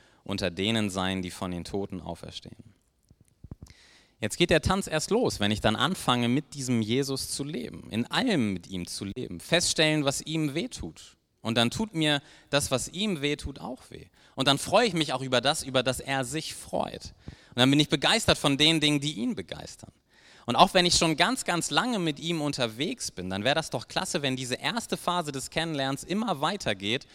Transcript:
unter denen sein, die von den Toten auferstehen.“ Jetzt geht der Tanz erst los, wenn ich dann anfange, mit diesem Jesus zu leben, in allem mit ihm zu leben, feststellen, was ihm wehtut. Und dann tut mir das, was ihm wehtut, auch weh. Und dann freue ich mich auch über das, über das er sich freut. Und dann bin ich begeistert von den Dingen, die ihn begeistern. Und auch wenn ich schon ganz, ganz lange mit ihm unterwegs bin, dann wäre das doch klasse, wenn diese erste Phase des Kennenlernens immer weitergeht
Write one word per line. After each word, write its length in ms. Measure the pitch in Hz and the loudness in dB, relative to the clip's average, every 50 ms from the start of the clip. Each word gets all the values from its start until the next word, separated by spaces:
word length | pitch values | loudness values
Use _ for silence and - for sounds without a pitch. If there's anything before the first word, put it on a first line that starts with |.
| _ _ _ _ - | _ _ _ _ -10
unter 260 | - 101 98 101 90 | -6 -4 -2 -2 -2
denen 400 | 85 92 98 110 113 110 107 98 | -2 0 0 2 2 2 2 0
sein, 320 | 90 95 92 92 95 95 | 0 0 0 0 0 -2
die 100 | 90 90 | -4 -6
von 200 | - - 98 92 | -6 -6 -6 -6
den 140 | 90 87 82 | -6 -6 -8
Toten 340 | - - 101 98 - 98 90 | -6 -6 -6 -6 -6 -8 -10
auferstehen.“ 760 | 80 85 85 - - 82 - - - - - - - - - _ _ _ _ _ _ _ - _ _ _ _ _ - - - - - - - - - - - - _ _ _ - | -8 -10 -10 -10 -12 -14 -14 -14 -16 -16 -20 -20 -20 -20 -20 _ _ _ _ _ _ _ -20 _ _ _ _ _ -18 -18 -18 -18 -18 -20 -20 -20 -20 -20 -20 -20 _ _ _ -6
Jetzt 160 | 113 104 - - | -6 -4 0 2
geht 120 | 175 170 | 4 4
der 120 | 175 151 | 4 4
Tanz 260 | - - 190 196 185 - | 4 4 2 2 0 -2
erst 240 | 160 156 - - | -2 -2 0 2
los, 280 | 190 233 247 135 - - | 2 2 2 2 2 2
wenn 120 | 104 101 | 2 2
ich 100 | 107 104 | 2 4
dann 140 | - 110 107 | 4 2 4
anfange, 540 | 110 123 156 190 - - - 123 120 120 117 | 4 2 0 0 0 2 2 2 4 4 2
mit 240 | 123 147 156 - - | 2 0 0 -4 -8
diesem 280 | 143 131 123 123 113 | -8 -4 -2 0 0
Jesus 480 | 107 104 117 135 139 135 135 131 - - | 0 2 0 0 0 0 -2 -6 -6 -6
zu 140 | - - 139 | -6 -6 -6
leben, 460 | 143 156 - - - - - - - | -6 -8 -8 -8 -10 -10 -12 -12 -6
in 160 | - 110 123 | -4 -4 -4
allem 480 | - - - 233 269 202 151 113 104 95 | -2 0 0 0 2 2 2 2 0 -2
mit 140 | 90 - - | -4 -6 -8
ihm 200 | 95 92 87 - | -8 -6 -6 -6
zu 180 | - - 104 | -8 -8 -8
leben, 340 | 98 101 127 120 - - 85 | -8 -8 -8 -8 -8 -10 -10
feststellen, 640 | - - - 175 170 - - - 160 156 151 156 139 | -4 0 2 2 2 2 2 2 2 2 2 2 2
was 160 | 139 135 - | 0 -2 -2
ihm 340 | - - 156 160 156 143 135 | -4 -4 -4 -2 -2 -2 -2
wehtut. 640 | 160 226 254 - - - - - - - - - _ _ _ _ _ | -4 -6 -6 -8 -10 -10 -10 -12 -14 -20 -20 -20 _ _ _ _ _
Und 140 | - 110 117 | -4 -2 2
dann 140 | 123 117 120 | 4 2 2
tut 240 | - - 226 214 - | 2 -2 -4 -4 -2
mir 280 | 160 156 151 147 143 - - - - - - | 0 2 2 2 0 -2 -6 -20 -20 -8 0
das, 220 | - 143 143 - | 0 0 0 2
was 160 | 135 123 - - | -2 -2 -2 -4
ihm 340 | - 170 208 220 185 139 | -6 -4 -2 -2 -2 0
wehtut, 380 | 139 147 147 143 - 143 139 147 | -2 -2 -2 -2 -6 -8 -10 -10
auch 240 | 156 214 247 - - - | -10 -10 -12 -12 -14 -18
weh. 180 | - 80 82 - _ _ - - - | -18 -18 -18 -20 _ _ -20 -12 -6
Und 140 | - - 143 | -2 2 4
dann 100 | 139 139 | 4 2
freue 300 | - - 180 208 247 226 | 2 4 4 6 6 4
ich 60 | 165 | 2
mich 200 | 165 151 139 131 | 0 0 0 -2
auch 80 | 127 | -4
über 200 | 131 131 127 120 | -2 2 2 2
das, 220 | 113 139 156 - - | 4 4 2 0 -2
über 200 | 135 127 131 120 | 0 0 2 2
das 160 | 131 123 - | 2 0 -2
er 260 | - 135 135 135 131 | -2 -2 -2 -2 -2
sich 300 | 117 143 160 156 - - | -2 -4 -6 -6 -6 -10
freut. 580 | - - - - - - - - - - - - _ - - - - - - | -14 -12 -6 -4 -4 -4 -4 -6 -10 -14 -14 -18 _ -18 -18 -18 -18 -18 -6
Und 80 | - 120 | 2 4
dann 120 | 123 135 | 6 6
bin 100 | 143 151 | 8 6
ich 100 | 151 - | 4 4
begeistert 480 | 170 143 165 147 202 226 - - 156 - | 2 2 4 4 4 4 4 2 2 4
von 200 | - 147 139 131 | 4 2 4 6
den 220 | 151 156 165 160 | 6 6 6 6
Dingen, 200 | 147 147 147 143 | 4 4 2 2
die 140 | 139 151 151 | 0 -2 -4
ihn 220 | 190 233 254 208 | -2 -4 -4 -4
begeistern. 560 | 101 87 - - 76 76 - - - - - - _ _ _ _ _ - - - - - - | -4 -6 -10 -10 -12 -12 -14 -14 -16 -18 -20 -20 _ _ _ _ _ -20 -20 -20 -12 -4 2
Und 80 | 120 | 6
auch 200 | 120 175 190 - | 8 8 8 8
wenn 100 | 185 175 | 4 4
ich 100 | 175 - | 4 4
schon 220 | - - 165 156 135 | 2 2 2 2 2
ganz, 260 | 170 208 254 - - | 2 0 0 -2 -4
ganz 280 | - 175 165 - - | -2 -2 -2 -2 0
lange 260 | 147 156 202 254 240 202 | 0 0 0 0 0 -2
mit 220 | 175 160 143 139 | -2 -2 -4 -4
ihm 200 | 147 170 175 160 | -4 -4 -4 -2
unterwegs 720 | 147 147 139 - 127 113 107 113 147 202 262 - - - | -2 -2 -2 0 -2 -2 -2 -2 -6 -6 -6 -6 -8 -10
bin, 220 | - - 90 92 | -8 -8 -6 -4
dann 120 | 92 98 104 | -4 0 0
wäre 120 | 127 147 | 2 2
das 160 | 160 156 - | 0 0 -4
doch 160 | - 123 - - | -6 -8 -6 -6
klasse, 340 | - - 190 - - 170 | -6 -4 -4 -2 -2 -2
wenn 140 | 143 135 131 | 0 -2 -2
diese 200 | 127 131 120 123 | -2 -4 -4 -4
erste 400 | - - 143 165 - - - 190 | -4 -2 -4 -4 -4 -6 -6 -6
Phase 360 | - - 185 175 180 165 147 | -4 -2 -2 -2 -2 -2 -4
des 180 | 135 135 - - | -4 -8 -8 -6
Kennenlernens 540 | - 160 160 165 156 139 135 135 139 - - | -4 -4 -4 -2 -2 -2 -2 -2 -2 -4 -4
immer 360 | 143 175 208 226 226 175 135 | -4 -4 -2 -2 -2 -2 0
weitergeht 680 | 147 160 208 196 - 123 104 92 98 101 113 139 - - - | 0 -2 -2 -2 -2 -4 -4 -2 -2 -2 -2 -2 -4 -8 -20